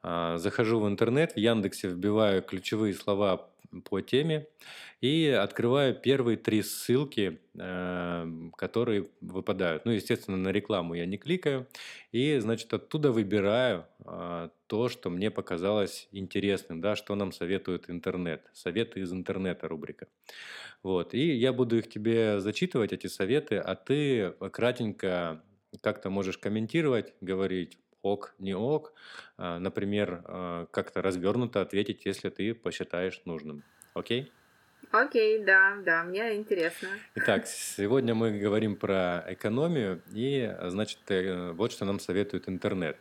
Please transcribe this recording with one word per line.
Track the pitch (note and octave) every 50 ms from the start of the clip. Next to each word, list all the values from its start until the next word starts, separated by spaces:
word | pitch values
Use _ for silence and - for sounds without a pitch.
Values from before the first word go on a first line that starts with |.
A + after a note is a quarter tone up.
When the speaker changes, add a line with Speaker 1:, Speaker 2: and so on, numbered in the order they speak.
Speaker 1:
а, | - F2+ E2+ E2+ E2+ E2+ E2+
захожу | E2+ E2+ G2+ - - A#2 A2 A#2 A2+
в | G#2
интернет, | G#2 G2+ G2+ A#2 A2+ B2 C#3+ E3 E3 -
в |
Яндексе | A2+ G#2 A#2 A#2 A2 G2 G2 - - - F#2+
вбиваю | F2+ F2 F#2+ G#2 G#2 G#2+ A2 G#2 G2 F#2+ F2+
ключевые | - - F#2 - - - G#2+ G#2+ G#2 F#2
слова | F#2 - - G2+ G2 G#2 G2 F#2 F2 - - _ _ _ - - F2+ - -
по | G#2 F#2+
теме | F#2+ - - C3 D3+ E3 D#3 D3+ C#3+ - _ _ - - - - - - - _
и | - B2+ D3 E3 D#3+
открываю | D3 C3 G#2 G2+ G#2 - - A#2 A#2+ B2+ C#3+ C#3+ C3 A#2
первые | - - B2 C#3 C3+ B2 A#2+ G#2+
три | G2+ - - A2 A2
ссылки, | G2+ - - - - - A#2+ C3 D3+ C3+ - - G2+ F#2 D#2 - _ _ _ -
э, | F2+ F#2 F#2 F#2 F2+ F2+ F2+ F2+ F2 F2 F2 E2+ E2+ E2 E2 D#2+ E2 E2+ -
которые | - G2 - - A2+ A#2+ A#2 A2 G2+ - - _ _
выпадают. | - F2+ F#2 F#2+ F#2 - G2+ F#2 F#2+ F2 D#2+ D#2 -
Ну, | A#2
естественно, | A#2 G2+ - - A#2+ - - - F#2+
на | F#2 F#2 F#2+
рекламу | F#2+ G#2 G2+ - A2 F#2+ E2+ E2+ E2+
я | E2+ E2+
не | F2 G2
кликаю. | G2+ - C#3 F3+ F#3 - D3 C#3 C3 B2+ - - - - - - - - _
И, | - A#2 C3 D3+ D3+ C3
значит, | G#2 A2 A2+ A2+ - - -
оттуда | G#2 - - - D#3 D3 C#3+
выбираю, | A#2+ A2+ G#2 F#2+ G2+ G#2 F#2+ G2+ G#2+ B2 B2+ B2 G#2 E2+ D2+ - _ _ -
а, | E2+ E2+ F2 F2 F2 F2 E2+ E2+ E2 _ _ _
то, | _ A2 G#2+ A#2+ B2+
что | - - - F2+
мне | F2 F2+ G2 G#2+
показалось | - - F#2+ - F#2 E2 F2 G2 G#2+ G#2+ G2 F2+ - - - _
интересным, | - G2 F#2+ F#2 - G2 F#2+ G2+ G2 F#2 - - E2+ E2
да, | F2 G#2 G#2+
что | G2+ - - G2+
нам | G2+ G2+ F#2+
советует | - - - E2+ G2 F#2+ - - F2+ E2+ - -
интернет. | F2 F2 - F#2+ F2 F2+ F2+ E2+ D#2 D2 _ - _
«Советы | - - F#2 E2+ G#2+ A#2 - - F#2+
из | F#2+ F2
интернета» | F2+ F#2 F2 - F#2+ F#2+ F#2+ F#2 E2+ - -
рубрика. | D#2 E2 D#2 - - - - - _ _ _ _ - - - - - - - - - - _ _
Вот. | F#2+ F#2 F2 E2+ - -
И | A2+ D3 E3+ D3
я | A#2 B2 C3
буду | A#2+ A#2+ B2+ A#2 A#2
их | A2+ G#2+ -
тебе | - G#2+ G#2 A2+ A2+ A2+ A2+ A2 G#2 G2+
зачитывать, | F#2+ G#2+ G#2+ - F3+ F#3 - C3+ G#2+ F2+ F#2
эти | - -
советы, | F#2 - - G2 F#2+ B2 D3+ D3 - G#2+
а | F#2+ - - F#2+
ты | - - - - D3 D3 C#3 C3 A2+ G2+ F2 - - F#2+ F#2
кратенько | - - A2 B2 B2 - A#2+ G#2+ F#2+ - - F#2+ F2+ F2 F2 E2 D#2+ D#2 - _ _ _ _ _ - -
как-то | - A2 G#2 - - G2
можешь | F#2+ G2 G2 F#2+ F#2
комментировать, | - - G2+ G#2 G#2+ A2+ A2 - E3 D#3+ D3 B2+ A2 - - _ _
говорить | - F2 F#2+ F#2 F#2+ F#2 F#2 F#2 F2 - - _ _ _ _ _
ок, | - G2 G2+ G2+ G#2 - _ _
не | F#2+ F#2+ F#2+
ок, | F2+ A2 C3 D3+ D3+ D3+ - _ - - - - - - - _
а, | - F#2 F2 E2+ F2
например, | F2+ F#2+ - G#2 G2 G2 G#2 G#2 G#2 F#2 F2+ F2 F2
а, | F2 F2+ F#2 F2+ F2 F2 E2+ E2+ -
как-то | - G2+ F#2+ - - F#2+
развёрнуто | F2 F#2+ F#2 F2+ F2+ G2 G#2 A#2+ B2 A2+ - G2+
ответить, | F#2 - - G2 G#2+ - G2 - -
если | G2 G2 - - G2
ты | - - G2 G#2+ A2+
посчитаешь | - _ F2+ E2+ - - - - F2 F2+ F#2+ F2+ - _
нужным. | F2 E2 D#2 D2+ D#2 D2 D2 - _ _ _ - _ _
Окей? | - - - A#2 B2 D3 - _ _ _ _ _ _ _ _ _ _ - -
Speaker 2:
Окей, | - G#3+ C4 D4+ C#4 A#3+ A3 G#3+ G#3+ A3 G#3
да, | F#3+ F#3+ F#3+ F#3+ G3 G3+ G3+ F#3+
да, | F3+ E3 E3 E3+
мне | F3 F3+ G3+ A3+ A#3 G#3+
интересно. | G#3 G#3+ G#3 G#3 F3+ D#3+ E3+ - - - F#3+ G3 G#3 - - _
Speaker 1:
Итак, | - - - G#2 F#2+ -
сегодня | - - - - - - - G2+ G#2 B2 C#3 B2 A#2 A2+
мы | A2 A2+ A2+ G#2
говорим | G#2 G2+ G#2 G2+ G#2+ A2 G#2+ G2+
про | - - G2+ G2 F#2+ F#2 F2+ F2 F2 -
экономию, | - F#2 - - G#2+ A2 B2+ D3+ E3+ F3 C#3+ A2 F#2+ F2+ E2 - - G2
и, | G#2 A#2+ C3+ C#3 C3+ A#2+ G2+ F#2 F2 F2+
значит, | F2+ F2+ G2 G#2+ - - - _ -
э, | G2+ F#2 F#2 F#2+ F#2 F2+ F2+ F2 E2+
вот | E2 G#2+ A#2
что | - - G#2+
нам | G2 G2 G2+
советует | - - F2+ G2 G2+ G2+ - F2+ -
интернет. | - F#2 F2+ - G#2 G2+ F#2 E2+ D#2 C#2+ -